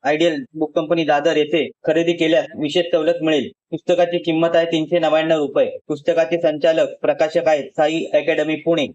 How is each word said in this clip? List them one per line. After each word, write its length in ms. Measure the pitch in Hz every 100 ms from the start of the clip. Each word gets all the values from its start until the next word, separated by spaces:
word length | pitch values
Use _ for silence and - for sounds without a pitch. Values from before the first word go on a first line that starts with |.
आयडियल 420 | - 156 170 151 127
बुक 220 | 156 156 175
कंपनी 280 | 156 170
दादर 320 | 151 147 156 156
येथे 340 | 147 170 127 -
खरेदी 280 | - 160 170
केल्यास 340 | 165 160 160 143 -
विशेष 240 | 147 175 170
सवलत 300 | 170 156 170
मिळेल. 300 | 156 156 117 _ _
पुस्तकाची 480 | 160 - 175 175 175
किंमत 300 | 170 160 165
आहे 120 | 165 165
तीनशे 320 | 165 151 175
नव्याण्णव 380 | 156 156 160 160
रुपये. 420 | 143 151 123 - _
पुस्तकाचे 520 | 147 - 165 165 170
संचालक 480 | 170 151 165 160 - -
प्रकाशक 460 | 156 - 156 170 160
आहेत 240 | 151 131
साई 340 | - 156 165 -
अकॅडमी 420 | 151 151 156 151 151
पुणे. 300 | 160 165 127